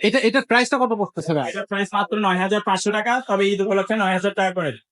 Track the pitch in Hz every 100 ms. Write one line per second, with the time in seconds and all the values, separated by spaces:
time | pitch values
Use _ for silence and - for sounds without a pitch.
0 | 208 262 226 269 - 233 247 277 247 220
1 | 202 - 165 151 127 202 202 196 196 202
2 | 208 214 202 180 190 208 202 190 208 202
3 | 233 254 254 196 196 196 196 196 190 220
4 | 190 185 196 196 190 180 156 113 _